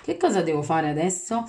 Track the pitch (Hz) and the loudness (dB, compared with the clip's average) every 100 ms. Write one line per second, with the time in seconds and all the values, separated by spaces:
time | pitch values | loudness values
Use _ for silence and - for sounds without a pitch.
0 | - - 359 202 160 151 147 160 156 147 | -6 0 2 2 2 0 0 0 2 0
1 | 175 185 - 226 | 0 -2 -4 -4